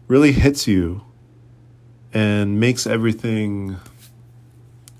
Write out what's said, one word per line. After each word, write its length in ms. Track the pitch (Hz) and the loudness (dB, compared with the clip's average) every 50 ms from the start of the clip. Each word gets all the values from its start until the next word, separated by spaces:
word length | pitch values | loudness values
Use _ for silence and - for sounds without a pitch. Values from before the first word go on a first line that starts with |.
| - - | -2 2
really 240 | 127 143 151 143 | 4 4 4 4
hits 340 | 127 - 123 143 143 - - | 4 4 4 2 2 0 0
you 360 | 117 98 92 87 82 90 104 - - - - - _ _ - - - - - - - - - - - - - - - | 0 0 0 0 -2 -6 -10 -14 -18 -20 -20 -20 _ _ -20 -20 -20 -20 -20 -20 -20 -20 -20 -20 -20 -20 -20 -12 -6
and 460 | - 110 107 104 104 104 101 101 101 107 | -4 -2 0 0 0 0 -2 -2 -2 0
makes 280 | 117 120 123 - - | 0 0 0 -2 -2
everything 880 | 110 117 113 113 113 110 - - 117 110 107 107 101 101 101 98 95 95 92 - - - - - - - - - - - - - - - - - - - - - - - | -4 -2 -2 0 -2 -2 -2 -4 -4 -4 -2 -4 -4 -6 -8 -8 -10 -12 -12 -16 -20 -20 -20 -20 -20 -20 -20 -20 -20 -20 -20 -20 -20 -20 -20 -20 -20 -20 -20 -20 -20 -20